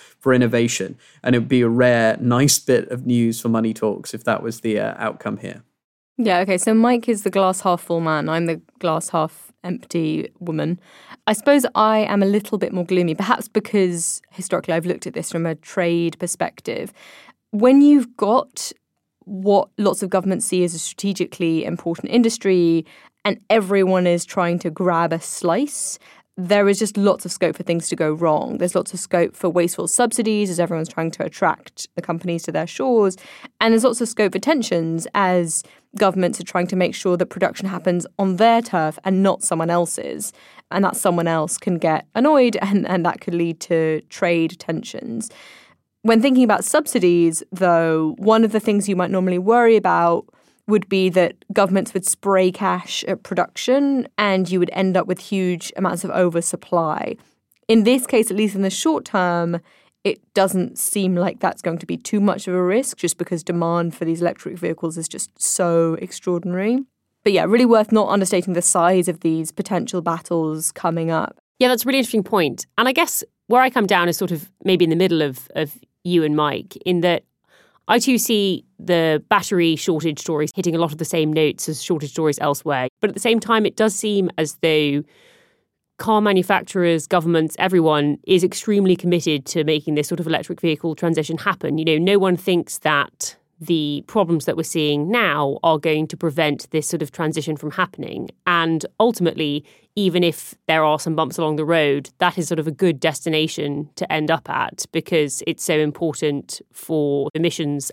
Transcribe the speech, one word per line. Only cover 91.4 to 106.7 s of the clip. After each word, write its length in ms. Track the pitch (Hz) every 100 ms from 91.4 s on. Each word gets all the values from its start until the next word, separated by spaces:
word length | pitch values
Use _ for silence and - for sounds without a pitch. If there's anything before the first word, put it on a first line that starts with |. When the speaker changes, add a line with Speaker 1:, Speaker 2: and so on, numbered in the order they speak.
| - 185 143 151
Speaker 3:
You 80 | 160
know, 120 | 156
no 220 | 180 202
one 160 | 190 180
thinks 440 | - 175 - -
that 560 | 156 147 - - - - _ -
the 440 | 160 165 147 143 -
problems 360 | 226 175 165 143
that 120 | 160
we're 60 |
seeing 460 | 156 170 151 147 156
now 480 | 240 202 147 139 139
are 140 | 170 156
going 300 | 165 156 156
to 100 | 156
prevent 520 | 170 147 151 147 -
this 160 | 160 151
sort 140 | 165
of 100 | 147
transition 440 | - 156 160 151 151
from 160 | 151
happening. 580 | 147 185 - - - - - -
And 400 | 170 165 160 - -
ultimately, 640 | 226 - 175 - 151 147 - _ _ -
even 260 | 190 170
if 340 | 175 - - - -
there 160 | 160
are 160 | 156 151
some 160 | 170 160
bumps 220 | 160 -
along 180 | 160 151
the 80 |
road, 460 | 156 165 147 143 - -
that 200 | 180 175
is 100 | 151
sort 120 | 160
of 80 | 156
a 40 |
good 280 | 147 180 143
destination 920 | 165 143 - 156 156 - 147 143 151 -
to 160 | 180
end 180 | 156 151
up 200 | 160 -
at 360 | 139 - 185 -
because 520 | 165 - 170 147 - -
it's 160 | 160
so 120 | - 156
important 840 | 151 147 165 143 151 143 - - -